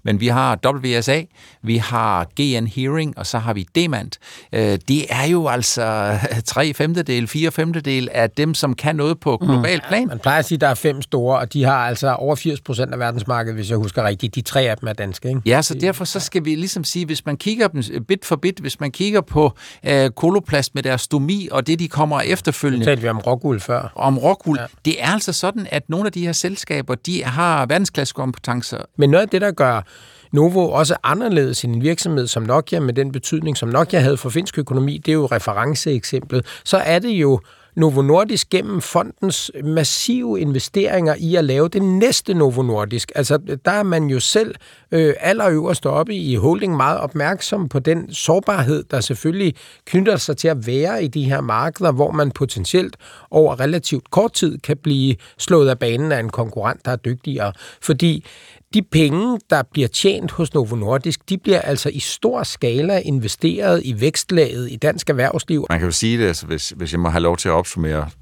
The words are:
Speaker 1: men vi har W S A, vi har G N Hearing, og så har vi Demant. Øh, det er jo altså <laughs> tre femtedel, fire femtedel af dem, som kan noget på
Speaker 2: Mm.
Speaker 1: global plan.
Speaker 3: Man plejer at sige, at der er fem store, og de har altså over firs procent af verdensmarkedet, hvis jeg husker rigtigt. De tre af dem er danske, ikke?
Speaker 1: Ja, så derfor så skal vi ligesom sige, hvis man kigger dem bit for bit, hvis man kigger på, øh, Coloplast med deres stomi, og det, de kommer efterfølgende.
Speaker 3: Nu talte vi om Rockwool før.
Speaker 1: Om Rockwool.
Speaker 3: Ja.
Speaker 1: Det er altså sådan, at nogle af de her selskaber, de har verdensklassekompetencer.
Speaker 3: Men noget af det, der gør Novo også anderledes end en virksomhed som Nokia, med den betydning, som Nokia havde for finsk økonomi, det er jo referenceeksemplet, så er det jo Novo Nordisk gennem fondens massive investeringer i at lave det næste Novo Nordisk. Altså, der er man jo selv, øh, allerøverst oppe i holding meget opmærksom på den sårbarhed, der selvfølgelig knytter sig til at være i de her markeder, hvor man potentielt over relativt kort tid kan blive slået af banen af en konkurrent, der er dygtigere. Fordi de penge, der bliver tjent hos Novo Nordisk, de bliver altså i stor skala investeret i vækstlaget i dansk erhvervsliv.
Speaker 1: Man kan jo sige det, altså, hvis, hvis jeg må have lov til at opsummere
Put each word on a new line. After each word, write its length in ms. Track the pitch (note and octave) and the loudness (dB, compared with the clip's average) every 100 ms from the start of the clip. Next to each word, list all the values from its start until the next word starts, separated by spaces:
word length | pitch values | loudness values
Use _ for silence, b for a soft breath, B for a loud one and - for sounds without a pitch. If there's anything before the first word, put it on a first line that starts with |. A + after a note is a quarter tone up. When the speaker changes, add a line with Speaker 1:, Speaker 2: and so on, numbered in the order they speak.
Speaker 1:
men 160 | A2+ G#2 | -2 0
vi 80 | A#2 | 2
har 320 | A#2+ C3 G#2+ B2+ | 2 0 0 0
W 360 | C#3 B2+ A#2+ | -2 -2 0
S 80 | A#2 | 0
A, 120 | D3 E3+ b b b | -2 -4 b b b
vi 140 | A2 A#2 | -2 -2
har 500 | G#2+ A#2+ A2 F#2 E2+ - | 0 0 0 0 -2 -2
G 220 | C#3+ A#2+ | -2 0
N 40 | A2+ | -2
Hearing, 500 | A#2 C3 D#3 D#3 B2+ | -4 -4 -2 -4 -6
og 80 | G2 | -6
så 120 | A#2+ | -4
har 140 | A2+ | -4
vi 140 | G#2 F2+ - | -4 -2 0
Demant. 420 | E3+ B2 F#2 - B B B | 0 -2 -8 -14 B B B
Øh, 240 | - G#2+ G2 - | 0 0 0 0
det 180 | C#3 C#3 | 0 0
er 160 | A#2+ C#3+ | 0 2
jo 160 | F3 D3+ | 2 0
altså 640 | B2 A#2 - A2+ A2 G#2 G#2 | -2 -2 -2 -2 0 0 0
<laughs> 280 | A#2+ A2+ A2 | -2 -2 -2
tre 280 | - D#3 | 0 0
femtedel, 540 | C#3 D3+ E3+ D3+ B2 A#2 | 0 0 0 0 -2 -2
fire 240 | D3+ D#3+ | 0 0
femtedel 580 | D#3+ D#3+ E3 C#3+ C3+ B2 | 0 -2 -2 -2 -2 0
af 180 | A#2+ A2+ | 0 0
dem, 240 | - D3+ | 0 0
som 200 | D3+ D3 | 0 -2
kan 220 | A#2+ D3 D#3 | 0 -2 0
noget 240 | D3 E3 | 0 0
på 180 | D3+ A#2 | 0 0
Speaker 2:
Mm. 60 | F3+ | 2
Speaker 1:
global 340 | B2+ D3+ F3+ - | 2 2 0 0
plan. 200 | G#3 B3 | -2 -2
Speaker 3:
Man 120 | A#2+ | -2
plejer 200 | C3 D3+ | 2 2
at 60 | D3 | 2
sige, 100 | D#3+ | 2
at 40 | |
der 60 | C#3+ | 2
er 60 | |
fem 280 | B2+ D#3+ C#3 | 2 0 -2
store, 380 | C3+ C3+ A#2+ C3 | -2 -2 2 0
og 140 | B2 | 0
de 100 | D3 | 2
har 100 | C3 C3+ A#2+ | 2 2 0
altså 260 | A#2+ C3+ | 0 0
over 220 | B2 C3+ C#3+ | 0 0 0
firs 260 | E3 C#3+ | -2 -4
procent 320 | - A#2 B2+ | -4 -4 -4
af 60 | B2+ | -2
verdensmarkedet, 560 | A#2+ A#2+ G#2+ A#2+ A2+ A2 | -4 -4 -2 -2 -2 -4
hvis 140 | G2+ | -2
jeg 80 | A2+ | -2
husker 260 | G#2 A2 | 0 0
rigtigt. 320 | G#2+ G2+ A2+ - | 0 0 -4 -4
De 60 | |
tre 200 | - C3+ | -2 0
af 160 | B2+ G#2+ | 0 0
dem 100 | A2+ | -4
er 40 | |
danske, 340 | G#2+ G2+ F2+ B2+ | -6 -6 -6 -4
ikke? 120 | C3 A2+ | -2 2
Speaker 1:
Ja, 160 | B2+ | 2
så 120 | D#3 | 2
derfor 320 | C#3+ F3+ F#3 F#3 | 0 -2 -2 -4
så 140 | G3 | -6
skal 260 | - F#3 D#3 | -4 -4 -2
vi 100 | D#3 | -2
ligesom 280 | F#3 F#3 | -4 -4
sige, 220 | D3+ F3 E3 | -4 -4 -4
hvis 200 | D#3 - | -6 -6
man 120 | C#3+ | -4
kigger 300 | G3+ A3 G#3 | -4 0 0
dem 160 | D#3 A2 - A2 | -2 -4 -6 -2
bit 180 | G3 - | -2 -2
for 100 | D#3 | -2
bit, 240 | F3 F#3+ | -2 -4
hvis 200 | C#3+ - | -8 -8
man 120 | D3 | -8
kigger 300 | - G3 G#3 | -4 0 0
på, 300 | D#3+ D3+ D3+ B B B C3+ | 0 2 2 B B B 0
øh, 220 | C#3 C3+ | 2 2
Coloplast 640 | - E3 G3+ - D3 C3+ C#3 | 2 2 2 2 0 0 -4
med 80 | |
deres 180 | C3 B2+ | -2 -2
stomi, 460 | - D3 C#3 G3+ F#3 | 0 0 0 -2 -2
og 160 | C3+ B2+ | -2 0
det, 120 | E3 | 0
de 80 | E3 | -2
kommer 340 | C#3 D3+ C#3+ | 0 0 0
efterfølgende. 640 | A2+ F3 - - D3 B2+ A2+ | -2 -2 -2 -2 -2 0 2
Speaker 3:
Nu 40 | |
talte 120 | C3+ | 2
vi 60 | A#2 | 0
om 80 | A2+ | -2
Rockwool 400 | A2 B2 D3 A2 | 0 0 0 -2
før. 320 | - A#2+ - - | -2 -4 -4 -2
Speaker 1:
Om 220 | C3+ C3 | 0 2
Rockwool. 400 | C#3 G3 - C#3+ | 2 2 0 -2
Speaker 3:
Ja. 60 | A#2 - D#3 | -4 -6 -4
Speaker 1:
Det 180 | D#3+ | -2
er 40 | B2+ | 0
altså 260 | G3+ - | 0 -2
sådan, 340 | E3+ F3+ G#3+ F#3 | -2 -2 -4 -4
at 180 | D3+ - | -6 -4
nogle 160 | D#3+ G#3 | -4 -2
af 60 | |
de 140 | F3+ E3+ | -2 -2
her 60 | |
selskaber, 640 | E3 F3 F#3+ - D3+ C3+ B2 | -2 -4 -6 -6 -4 -4 -6
de 280 | - F3+ | -4 -4
har 420 | B2+ B2+ F3 D#3+ B2+ | -2 0 0 2 2
verdensklassekompetencer. 1120 | D#3+ G3 - C#3 - C3+ - - B2 A#2+ A#2 - - | 0 0 -2 -4 -4 -6 -6 -6 -6 -6 -10 -8 2
Speaker 3:
Men 120 | C#3+ | 4
noget 120 | D#3+ | 6
af 80 | G3+ | 4
det, 120 | F#3 | 0
der 100 | G3+ | 0
gør 300 | E3+ C3+ A#2 F#2+ B B B B | 2 2 0 -4 B B B B
Novo 380 | C#3+ D#3+ F#3 F3 | 2 4 4 2
også 260 | C3+ D#3 E3+ | 2 2 0
anderledes 600 | B2 E3 A#3+ F3 C3+ B2 | 0 0 2 2 2 0
end 120 | A#2+ A#2 | -2 0
en 60 | |
virksomhed 460 | C#3 E3 F3+ D3+ B2 | 0 0 0 0 -2
som 160 | - | -2
Nokia, 360 | A2+ C3+ D#3 E3+ | 0 0 0 0
med 140 | C3+ | 0
den 180 | A#2+ C#3 | 0 -2
betydning, 460 | C3+ - D#3 D#3 C#3 | -4 -4 -4 -2 -2
som 120 | A#2 | 0
Nokia 300 | B2 E3+ F3+ | 0 2 4
havde 180 | C3 C#3 | 2 2
for 120 | C3 | -2
finsk 280 | C3+ G3 - | -4 -4 -4
økonomi, 380 | C3+ C3 C#3 D3+ | -2 0 0 -2
det 140 | D3+ | 0
er 40 | D#3 | 0
jo 100 | C#3 | 2
referenceeksemplet, 1200 | A2+ G#2+ G#2 A#2+ D3 - C3 - C3 - B2+ B B - | 0 -2 -2 -2 -2 -2 -2 -2 -6 -2 -4 B B 0
så 120 | F#3+ | 2
er 220 | - E3+ | 4 2
det 100 | A#3 | 2
jo 300 | G3+ C#3+ B2+ b b b - | 2 4 2 b b b 2
Novo 260 | D#3+ C3+ | 4 4
Nordisk 480 | C#3 E3 G#3+ G#3 - | 4 4 4 0 0
gennem 320 | F#3 G#3 F#3+ | -2 0 -4
fondens 720 | - F3 A3 - G3 - - C#3+ | -2 -2 -2 -2 -4 -2 -6 -6
massive 760 | D3 D#3+ D3 - - B3 A#3+ G3+ | -2 0 0 0 0 -2 -2 -2
investeringer 760 | D#3 C3 - G3 G3 F#3+ E3 D3+ | 0 -2 -2 0 0 2 2 0
i 160 | E3 F3 | 0 2
at 100 | D3 | 2
lave 240 | C3+ E3 | 2 2
det 120 | G3 | 2
næste 520 | F#3+ F#3 A#3 - - | 2 4 4 2 0
Novo 280 | F3+ C#3+ B2 | 2 4 2
Nordisk. 500 | B2+ A2 G#2 A#2 - - | 0 0 -2 -4 -4 -2
Altså, 420 | C3+ D3 - C#3 - | 0 0 0 -4 0
der 60 | |
er 120 | G3+ | 0
man 200 | G3+ E3 D3 | 2 2 2
jo 120 | C3 | 0
selv, 360 | - G#3+ A3 - B B B | 2 2 0 -4 B B B
øh, 220 | E3 D#3 C#3 | 2 4 2
allerøverst 680 | E3 G#3+ G#3 D#3 E3+ F3+ C#3 | 0 2 2 2 0 -2 0
oppe 300 | C#3+ E3 G3+ | 0 0 -2
i 200 | D#3 A#2+ | -2 2
holding 400 | A#2 F3+ G3+ D#3 | 2 2 0 2
meget 220 | C3 - | 2 0
opmærksom 680 | C#3 D3+ C#3+ F#3 - G3+ D#3+ | -4 -2 -2 -2 -2 -4 -2
på 100 | C#3 | 0
den 340 | C3 E3 - | 0 0 -2
sårbarhed, 720 | D3+ - E3 - D4+ B2+ D3+ - | -4 0 2 2 0 0 0 -2
der 80 | C3+ | -4
selvfølgelig 540 | - B2+ D#3 F3+ F#3+ B B B - | -2 -2 -2 0 -2 B B B -2
knytter 300 | F3+ G3 F#3 | 2 4 2
sig 200 | - C#3 | 0 0
til 100 | D#3+ | 0
at 200 | D3+ A2+ | 0 0
være 360 | C3 D#3+ A3+ | 0 0 0
i 40 | D#3+ | -2
de 160 | D#3 | -2
her 180 | C3+ C#3 | 0 0
markeder, 500 | C3 A2 D3 - F3+ | 0 0 -2 0 0
hvor 200 | C3 D3 | 2 2
man 200 | D#3 D3 | 2 0
potentielt 640 | - C3+ - F2+ F3+ F#3 - B B B | 0 -4 -4 0 0 0 -6 B B B
over 280 | D#3 D#3 B2+ | 4 4 4
relativt 500 | C3+ E3 - C3+ - | 0 0 -2 -4 0
kort 220 | - A3+ | 2 2
tid 240 | - E3+ C#3 | 2 0 0
kan 200 | - D3 | -4 -2
blive 320 | D#3+ C#3 C3+ B2 B B | 0 2 2 0 B B
slået 320 | - E3+ C#3 | 4 6 6
af 100 | B2 | 4
banen 320 | A#2+ A#2+ D#3 | 0 0 0
af 80 | C3+ | 0
en 100 | A2+ | -2
konkurrent, 560 | - A#2 G2+ G#2 C3+ - | -4 -4 -2 -4 -4 -4
der 60 | |
er 40 | B2 | -4
dygtigere. 580 | A#2 B2+ - C3+ G2+ F#2 B B | -4 -4 -4 -4 -4 -6 B B
Fordi 440 | - C#3+ E3+ D#3 B B B B _ | -2 2 2 0 B B B B _
de 80 | G#3+ | 0
penge, 580 | F#3+ D#3 D3+ D#3 A#3 A#3+ - | 2 4 4 4 0 -2 0
der 140 | D#3 B2+ | 0 0
bliver 140 | - B2 | 0 0
tjent 440 | - G3 G3 F3 | 2 2 2 -2
hos 220 | - D#3+ | -4 -2
Novo 220 | D#3 A2+ A#2 | 0 -2 -2
Nordisk, 540 | G2+ C3+ E3 D3 - | 0 0 -2 -6 -4
de 80 | F#3 | -2
bliver 220 | - F#3+ | 2 2
altså 280 | - C#3 D3+ | 2 -2 -2
i 60 | C#3+ | -4
stor 440 | - - A3 B3 | -6 -2 -2 0
skala 560 | - - B2 A#2+ E3 G3 D#3 | -4 -2 -2 0 0 0 0
investeret 760 | C3+ A2 - D#3+ F3 G3+ E3+ C3 | -2 -2 -2 -2 0 2 2 0
i 160 | A2 | 0
vækstlaget 680 | C3+ - - F3+ C3+ B2 B2 | 0 0 0 2 2 0 -8
i 40 | A#2+ | -2
dansk 340 | D3 - - | 0 0 0
erhvervsliv. 560 | C3+ C3 - - D#3 - | 0 0 0 -2 -2 0
Speaker 1:
Man 100 | E2 | 0
kan 80 | F2 | 0
jo 40 | |
sige 260 | D#2+ A2+ A#2 | 0 0 2
det, 100 | G#2 | 2
altså, 180 | D#2+ D#2 | 0 -4
hvis, 280 | D#2 - - | -6 -6 -8
hvis 140 | E2+ | -4
jeg 80 | E2+ | -2
må 100 | E2+ | 0
have 120 | E2 | 2
lov 160 | E2+ E2+ | 2 2
til 120 | F#2+ | 2
at 40 | |
opsummere 560 | E2 F#2 - D#2 D2+ D2+ - | 0 0 -4 -2 -2 -6 -8